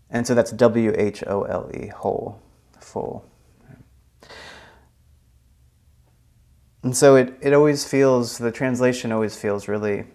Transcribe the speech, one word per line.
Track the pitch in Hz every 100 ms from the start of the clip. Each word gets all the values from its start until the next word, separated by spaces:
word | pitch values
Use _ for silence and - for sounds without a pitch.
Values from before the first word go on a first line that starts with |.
| -
And | 120 120
so |
that's | 120 117
W | 107 120 117 110 -
H | 101 - -
O | 101
L | - 92 -
E, | - -
whole, | - 101 - - 104 _ _ _ _
full. | - - - - - _ _ _ _ - _ _ _ _ - - - - - _ _ _ _ _ _ _ _ _ _ _ _ _ _ _ _ _ _ _ _ _
And | 127 123
so | 143 135
it, | 123 -
it | 139
always | 143 151 143 -
feels, | 139 135 127 117 -
the | 117
translation | 113 135 123 127 123 117
always | 110 107 -
feels | 107 101 101
really | 104 104 101 101